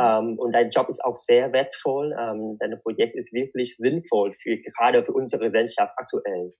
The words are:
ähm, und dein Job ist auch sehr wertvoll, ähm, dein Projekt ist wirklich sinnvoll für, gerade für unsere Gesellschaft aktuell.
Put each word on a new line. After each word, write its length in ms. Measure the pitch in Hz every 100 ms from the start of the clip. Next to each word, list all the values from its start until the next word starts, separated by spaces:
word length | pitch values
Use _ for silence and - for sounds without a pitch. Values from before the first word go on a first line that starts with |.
ähm, 380 | 120 110 117 113
und 140 | 123
dein 180 | 117 117
Job 180 | - 127
ist 160 | -
auch 120 | 123 117
sehr 360 | - 160 131
wertvoll, 640 | 131 135 - 143 135 151 143
ähm, 380 | 117 107 110 107
dein 220 | 110 113
Projekt 320 | 113 110 -
ist 180 | 131 120
wirklich 440 | 120 135 127 123 -
sinnvoll 560 | 123 165 165 107 101
für, 240 | - - 110
gerade 460 | - - 120 123
für 80 | -
unsere 320 | - 123 -
Gesellschaft 480 | 113 110 117 - 104 -
aktuell. 560 | 123 135 101 90 90